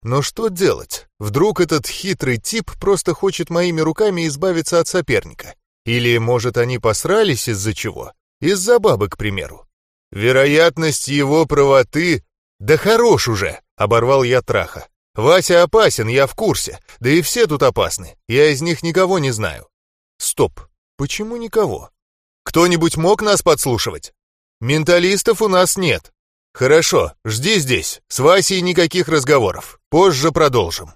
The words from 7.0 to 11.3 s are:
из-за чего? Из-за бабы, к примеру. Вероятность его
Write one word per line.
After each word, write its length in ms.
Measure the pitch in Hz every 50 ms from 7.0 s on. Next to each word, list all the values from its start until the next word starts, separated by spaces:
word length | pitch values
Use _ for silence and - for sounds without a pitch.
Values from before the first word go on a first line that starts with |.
| - 156 190 220 226 196 135 110 - -
из-за 260 | 113 98 98 110 104
чего? 380 | - - 110 - 60 58 - _ _ _ _ _ _
Из-за 380 | 123 160 202 190 180 214 247 233
бабы, 300 | 202 214 139 98 104 98
к 80 | -
примеру. 500 | _ 107 107 98 95 73 67 - - _ _ _ _ _ _ _ _ _ _
Вероятность 960 | - 98 107 123 131 131 135 143 147 156 165 170 - 160 160 156 139 - - -
его 380 | 139 143 143 135